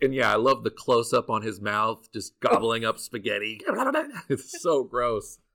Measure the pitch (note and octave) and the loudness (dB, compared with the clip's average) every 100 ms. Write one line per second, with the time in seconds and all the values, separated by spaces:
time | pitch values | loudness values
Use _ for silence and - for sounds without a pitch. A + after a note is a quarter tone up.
0 | C3+ C3+ A2 G#2+ B2+ B2 A2+ - - A#2 | 0 2 4 4 4 2 0 -4 2 2
1 | A2+ B2 - A2 A2 F#2+ G#2 G#2 A2 A2 | 4 0 2 -2 -4 -4 -2 0 0 -2
2 | - G#2+ - - A#2+ A#2 A2+ A2+ A2+ - | -10 -12 -12 -2 2 4 4 0 0 -2
3 | - A#2+ G#2+ G#2 G#2+ G#2+ F4+ G#3 C4 D4+ | -6 -6 -2 -2 -4 -6 -4 -2 0 -2
4 | C#4+ A3 - C3+ - - F3+ C#3+ A#2 A#2+ | -4 -10 -6 -6 -4 -4 0 0 0 -2
5 | A#2+ G#2+ - - _ | -2 -2 -6 -16 _